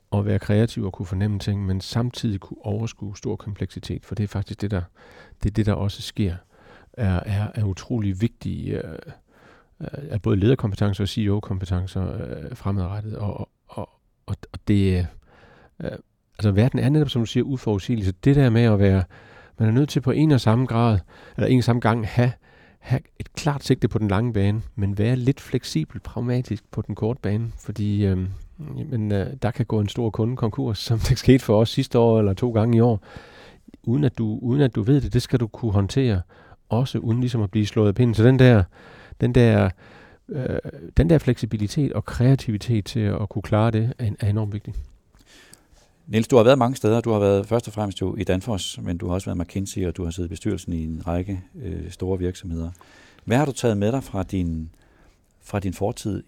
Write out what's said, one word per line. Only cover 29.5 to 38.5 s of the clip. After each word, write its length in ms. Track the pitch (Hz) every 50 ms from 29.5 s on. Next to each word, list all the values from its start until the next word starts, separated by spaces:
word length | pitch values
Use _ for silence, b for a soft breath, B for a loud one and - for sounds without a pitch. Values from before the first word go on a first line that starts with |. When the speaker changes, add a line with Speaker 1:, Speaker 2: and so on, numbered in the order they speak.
Speaker 1:
kan 160 | - - 120
gå 140 | - 113 107
en 80 | 104 104
stor 220 | - - 120 110
kunde 260 | 95 - 110 117 127
konkurs, 420 | 127 - 110 - - 135 123 107 -
som 200 | - - 120 110
det 200 | - - 127 -
skete 260 | - - 127 131 -
for 160 | - 107 107
os 100 | 117 -
sidste 280 | - - 131 - - 123
år 200 | 117 117 113 110
eller 160 | 107 98 95
to 180 | - - 123
gange 240 | 113 110 107 120 120
i 40 | 113
år, 200 | 117 120 113 104 B B B B B B B B B B B B _ - - -
uden 220 | _ 117 117 147 147
at 140 | 127 - -
du, 200 | 113 107 107 -
uden 200 | - 120 120 147
at 120 | 147 127 -
du 80 | -
ved 180 | 107 117 143 143
det. 120 | 120 95
Det 100 | 98 123
skal 180 | - - - 123
du 60 | 120
kunne 260 | 104 - - - 113
håndtere, 500 | 95 101 98 92 - 135 135 120 104 90 b b b b b b b b _ -
også 300 | 110 113 135 127 - 113
uden 220 | - 113 110 123
ligesom 220 | 127 123 120 117
at 80 | 104 95
blive 160 | - 110 104
slået 220 | 98 - 117 107 104
af 60 | 95
pinden. 200 | - 123 120 107
Så 100 | 98 107
den 140 | 123 131 127
der, 260 | 131 127